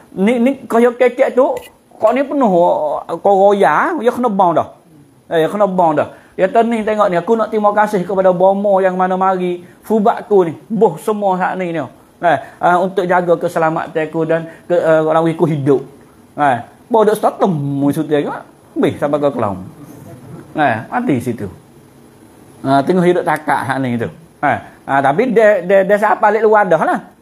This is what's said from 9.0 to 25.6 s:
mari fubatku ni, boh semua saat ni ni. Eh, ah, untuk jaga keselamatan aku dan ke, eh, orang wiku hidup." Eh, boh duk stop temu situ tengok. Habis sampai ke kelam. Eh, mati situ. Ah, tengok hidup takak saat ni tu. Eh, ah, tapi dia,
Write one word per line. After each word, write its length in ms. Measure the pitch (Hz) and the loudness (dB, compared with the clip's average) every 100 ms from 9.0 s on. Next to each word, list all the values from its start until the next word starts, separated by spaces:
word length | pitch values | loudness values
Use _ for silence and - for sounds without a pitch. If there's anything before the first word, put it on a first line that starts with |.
| 185 | -2
mari 480 | 185 190 185 180 175 - - | 0 0 0 -4 -6 -12 -14
fubatku 640 | - 220 208 - - 202 175 | -2 0 2 0 2 2 2
ni, 80 | - | -2
boh 320 | - 214 208 156 | -6 0 0 0
semua 400 | - 208 202 180 | -6 -2 -2 -2
saat 240 | 185 185 | -2 -4
ni 80 | 180 | -6
ni. 80 | 165 | -6
Eh, 640 | 127 - _ - 175 143 - - | -8 -12 _ -4 0 0 -4 -4
ah, 240 | 170 175 | 0 2
untuk 240 | 185 190 | 0 -2
jaga 320 | 180 180 175 165 | 0 0 2 0
keselamatan 560 | 170 170 160 160 - | 0 0 -2 -2 -6
aku 320 | 160 156 160 | -6 -4 -4
dan 240 | 160 165 165 - | -2 -2 -4 -12
ke, 80 | - | -4
eh, 280 | 175 160 160 | 0 2 2
orang 240 | 156 160 165 | 2 2 0
wiku 160 | 160 | 0
hidup." 400 | 160 156 135 127 - - - - _ - | 0 0 2 0 0 -18 -20 -20 _ -2
Eh, 160 | 143 120 - - - | 0 0 -6 -18 -2
boh 160 | 226 | 2
duk 80 | 208 | 2
stop 240 | 214 285 - | 2 -2 0
temu 560 | 226 156 143 139 143 | -2 -2 -4 -2 -2
situ 160 | 143 147 | -2 -2
tengok. 320 | 147 190 466 - - - 330 | -2 -2 -8 -14 -20 -12 -2
Habis 180 | 196 - | -2 -2
sampai 240 | 147 147 | -2 -2
ke 80 | 143 180 | -2 -2
kelam. 320 | 107 95 95 - - - - - - - - 160 | -4 -6 -12 -18 -20 -20 -20 -20 -20 -20 -10 -2
Eh, 200 | 143 110 - | 0 0 -4
mati 280 | 247 240 135 | -6 -2 -4
situ. 280 | 127 113 98 - - - - - - - - - - - | -4 -6 -8 -14 -20 -20 -20 -20 -20 -20 -20 -20 -20 -8
Ah, 160 | 135 139 | 0 0
tengok 240 | 135 185 | 2 2
hidup 200 | 175 175 | 2 2
takak 440 | 170 151 - 135 117 | 0 -4 -2 -4 -2
saat 120 | 135 | -4
ni 160 | 131 120 | -2 -4
tu. 80 | 101 - - - | -6 -10 -20 -4
Eh, 180 | 143 113 - - - | -2 -2 -6 -16 -4
ah, 120 | 135 | 0
tapi 280 | 135 151 262 | 0 0 0
dia, 280 | 208 214 202 | 4 4 4